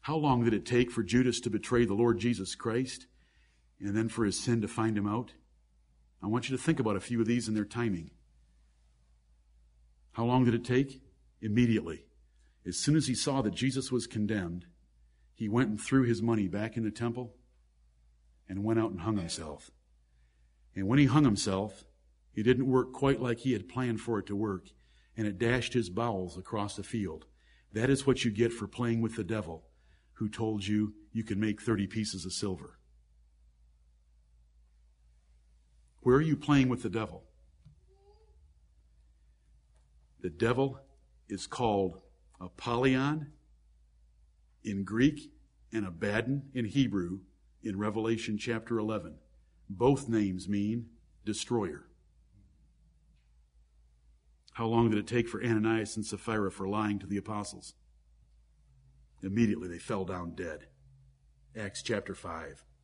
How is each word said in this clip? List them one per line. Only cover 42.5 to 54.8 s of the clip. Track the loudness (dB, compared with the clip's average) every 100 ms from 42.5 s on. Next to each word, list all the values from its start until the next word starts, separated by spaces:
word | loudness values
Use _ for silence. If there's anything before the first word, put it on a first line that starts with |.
| -10 -4 0 2 2 0 -2 -6 -16 _ -20 _ _ _ _ _ _ _ _ _ _
in | -8 -6
Greek | -4 4 4 2 -14 -20 _ _ -8
and | -4
Abaddon | -4 -4 0 0 0 -4 -4
in | -6 -2
Hebrew | 2 2 2 -2 -6 -12 _ _ _
in | -8 -4
Revelation | -2 -2 -2 -2 -2 -6
chapter | -4 -6 -2 -2
eleven. | -2 -4 -8 -18 _ _ _ _ -16
Both | 2 4 4 2
names | 2 2 -2 -2
mean | 0 0 -2 -6 -18 _ _
destroyer. | -6 -6 -2 -2 -2 -8 -16 _ _ _ _ -20 -20 _ _ _ _ _ _ _ _ _ _ _ _ _ _ _ _ _ _ _ -20
How | -4 2
long | 4